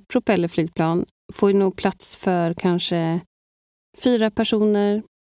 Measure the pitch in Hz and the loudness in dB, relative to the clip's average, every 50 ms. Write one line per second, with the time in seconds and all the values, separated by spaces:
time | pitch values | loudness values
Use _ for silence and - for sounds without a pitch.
0 | - - - 247 - - 202 180 170 170 - - 156 165 - - 165 160 170 180 | -2 -2 -4 -2 0 0 0 0 0 -2 -2 -2 -2 -2 -2 -2 -2 0 0 -2
1 | - - _ _ _ - - - 208 202 196 196 196 190 185 - - 196 - - | -4 -6 _ _ _ -12 -4 0 2 2 4 4 2 0 0 -2 -4 -2 -2 0
2 | - - - - - 196 180 175 170 165 170 - - 180 175 175 - - 175 170 | 0 0 0 0 -2 -2 0 0 0 -2 -2 -2 0 0 0 0 -2 -2 -2 -2
3 | 165 165 165 175 - _ _ _ _ _ _ _ _ _ _ _ _ _ - - | -2 -2 -4 -4 -6 _ _ _ _ _ _ _ _ _ _ _ _ _ -6 -2
4 | - 254 247 220 220 220 - - 220 - 233 214 214 214 208 202 202 202 208 214 | 0 2 2 2 2 0 0 -2 -2 0 2 2 2 2 2 2 2 0 0 -2
5 | 220 _ _ _ _ | -4 _ _ _ _